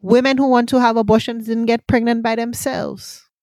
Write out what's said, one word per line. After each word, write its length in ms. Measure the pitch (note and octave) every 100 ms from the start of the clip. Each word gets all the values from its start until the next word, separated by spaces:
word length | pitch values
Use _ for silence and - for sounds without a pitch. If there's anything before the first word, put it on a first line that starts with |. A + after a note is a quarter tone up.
Women 380 | F#3 A#3+ C4 C4+
who 100 | C4+
want 200 | B3 A#3+
to 100 | B3+
have 160 | B3 A3+
abortions 500 | G#3+ A3 A3 A#3 A3
didn't 200 | A3+ A3+
get 200 | A#3 _
pregnant 340 | B3+ A#3 A#3
by 140 | A#3 A3+
themselves 920 | A#3 A#3 - C4 - - - - _ _